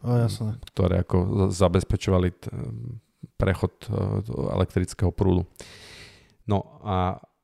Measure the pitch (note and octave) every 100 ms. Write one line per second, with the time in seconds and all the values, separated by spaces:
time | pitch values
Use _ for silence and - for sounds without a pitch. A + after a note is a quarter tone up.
0 | B2 A#2+ A#2 G2+ A2 G#2+ - - F2+ F#2
1 | - F#2 F#2+ G2 F#2+ F#2 F#2 F#2 - G2+
2 | - F#2 F2+ - - - A#2 A2+ A#2+ A2+
3 | - _ - - G2 F#2 F#2 - - G#2
4 | G2 G2+ A2 - - F#2 F#2 F#2 F2+ -
5 | F2+ - F#2+ F2+ F2 - - - - -
6 | - - _ _ - G2 - - G#2 F#2
7 | F2+ - - _